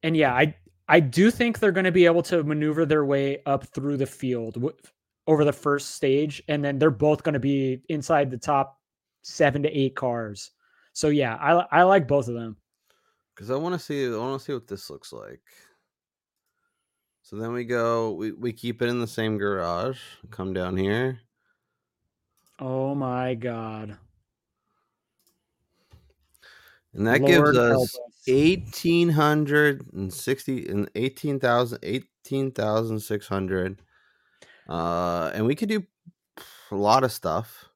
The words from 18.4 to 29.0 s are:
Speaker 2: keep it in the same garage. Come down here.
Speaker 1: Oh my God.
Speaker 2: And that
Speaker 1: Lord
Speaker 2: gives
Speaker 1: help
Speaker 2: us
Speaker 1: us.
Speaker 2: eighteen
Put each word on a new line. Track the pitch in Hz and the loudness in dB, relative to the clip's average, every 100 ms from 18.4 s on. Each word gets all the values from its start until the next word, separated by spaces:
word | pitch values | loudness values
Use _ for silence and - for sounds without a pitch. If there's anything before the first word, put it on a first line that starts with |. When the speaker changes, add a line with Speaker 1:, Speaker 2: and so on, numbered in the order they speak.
| 120 | -8
Speaker 2:
keep | 113 120 117 | -6 -8 -4
it | 120 | -2
in | 120 | -2
the | 117 | -4
same | - 110 107 | -4 -2 -2
garage. | 101 98 85 87 117 131 - - - | -2 -2 -4 -4 -4 -8 -14 -20 -20
Come | - 95 | -10 -6
down | 95 90 92 | -4 -4 -2
here. | 98 110 131 123 _ _ _ _ _ _ _ _ _ _ _ _ _ _ | 0 0 -2 -6 _ _ _ _ _ _ _ _ _ _ _ _ _ _
Speaker 1:
Oh | 131 131 135 | -6 -4 -2
my | 139 131 123 127 | -4 -4 -4 -4
God. | 123 120 117 110 110 107 101 _ _ _ _ _ _ _ _ _ _ _ _ _ _ _ _ _ _ _ - _ _ _ _ - - - _ _ | -4 -6 -8 -10 -10 -14 -16 _ _ _ _ _ _ _ _ _ _ _ _ _ _ _ _ _ _ _ -20 _ _ _ _ -20 -20 -20 _ _
Speaker 2:
And | - 107 | -4 2
that | 127 | 4
Speaker 1:
Lord | 139 175 147 | 6 6 6
Speaker 2:
gives | 127 | 6
Speaker 1:
help | 120 123 | 4 4
Speaker 2:
us | 123 | 2
Speaker 1:
us. | - - _ - | -4 -16 _ 0
Speaker 2:
eighteen | 131 156 185 110 - 170 170 | 4 4 2 -4 -4 0 2